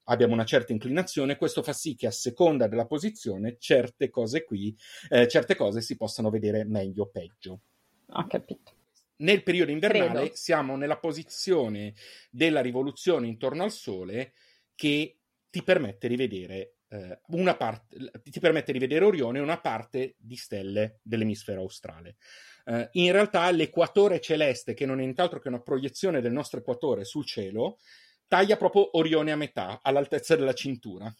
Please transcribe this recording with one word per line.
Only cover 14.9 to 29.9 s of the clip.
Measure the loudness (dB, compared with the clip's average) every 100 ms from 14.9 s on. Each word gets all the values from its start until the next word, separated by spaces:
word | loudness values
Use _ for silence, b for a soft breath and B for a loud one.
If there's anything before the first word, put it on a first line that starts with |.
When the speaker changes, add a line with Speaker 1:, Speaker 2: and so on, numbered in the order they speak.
| 0 -2 _ _ _ _
Speaker 1:
ti | -8
permette | 2 2 0 -6 -4
di | -2
vedere | -2 -6 -10 -12 -12 _ _
eh, | -16 -14 -16 -8
una | -2 0 0
parte, | -4 -6 _ -18
l-, | -16 -16
ti | -14 0
permette | 2 2 0
di | -2
vedere | 0 4
Orione | 4 4 -2 -2
e |
una | -2 -2
parte | -2 -4 -6 -6 -8 _
di | -20 -18
stelle | -10 -8 -4 -2 -2 -4
dell'emisfero | -6 -2 0 -2 -6 -8
australe. | -8 -10 -18 -18 -20 -20 b b b b
Eh, | -6 -4 -2
in | 2 4
realtà | 6 4 2 2
l'equatore | 2 2 2 2 6 4 4
celeste, | 0 2 2 0 -6
che | -4 -2
non | -2
è |
nient'altro | -4 -2 -2 -2
che | -8
una | -8
proiezione | -2 -2 -2 -2 0 0
del | 0
nostro | -2 -4 -8
equatore | -6 -2 0 -2
sul | -4 -8
cielo, | -6 -6 -6 -2 -2 -4 b b b b 0
taglia | 4 4 4
proprio | 4 4 4 4
Orione | 4 2 2
a | -2
metà, | -4 -6 -6 -4
all'altezza | 0